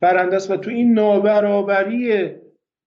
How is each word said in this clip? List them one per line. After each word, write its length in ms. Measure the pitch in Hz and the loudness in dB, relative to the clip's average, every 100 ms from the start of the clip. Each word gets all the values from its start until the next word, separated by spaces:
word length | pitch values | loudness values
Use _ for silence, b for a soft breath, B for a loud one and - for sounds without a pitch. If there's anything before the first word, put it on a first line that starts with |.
برنده 340 | 175 185 180 190 | 0 2 0 -2
است. 160 | 190 | -4
و 60 | 190 | -6
تو 120 | 196 | -6
این 240 | 240 240 | 0 2
نابرابری 1400 | 220 214 202 202 208 208 202 196 196 196 233 240 208 170 - - _ _ _ | 2 2 2 2 2 2 0 0 -2 -2 -4 -2 -2 -2 -8 -20 _ _ _